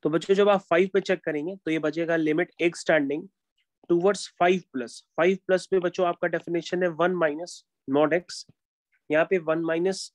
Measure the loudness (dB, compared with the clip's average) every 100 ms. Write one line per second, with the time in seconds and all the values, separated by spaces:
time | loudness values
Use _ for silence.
0 | 0 -2 0 2 4 2 2 2 2 0
1 | -2 -4 -2 -6 -6 -8 -4 -2 -2 -2
2 | -2 0 0 0 -2 _ -2 -2 0 2
3 | 2 -4 -8 _ _ _ _ _ _ 2
4 | 2 0 -6 _ 2 2 -2 -10 -10 -12
5 | _ 0 2 2 0 -2 0 -2 -2 -2
6 | -2 0 -4 -4 -4 -6 -4 -2 -2 0
7 | 0 2 0 -2 -10 -16 _ _ -2 2
8 | 2 2 -4 -18 -18 _ _ _ _ _
9 | _ 0 2 0 0 -2 0 -2 -2 -2
10 | -8